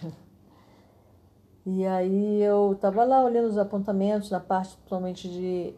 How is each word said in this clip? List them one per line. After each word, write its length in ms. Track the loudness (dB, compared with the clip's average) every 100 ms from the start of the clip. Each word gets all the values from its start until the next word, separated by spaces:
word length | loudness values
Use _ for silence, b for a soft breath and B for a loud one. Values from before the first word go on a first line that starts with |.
<laughs> 240 | -14 -14 -20 _ _ b b b b b b b _ _ _ _ -6
E 160 | -2
aí 560 | 0 0 0 0 0 2
eu 380 | 4 4 2 2
tava 220 | 0 2
lá 220 | 4 4
olhando 240 | 4 2 0
os 100 | 0
apontamentos, 720 | -2 -2 -2 0 0 0 -2
na 80 | -6
parte 380 | -2 -2 -2 -10
principalmente 520 | -8 -6 -6 -8 -10
de, 460 | -6 -4 -4 -6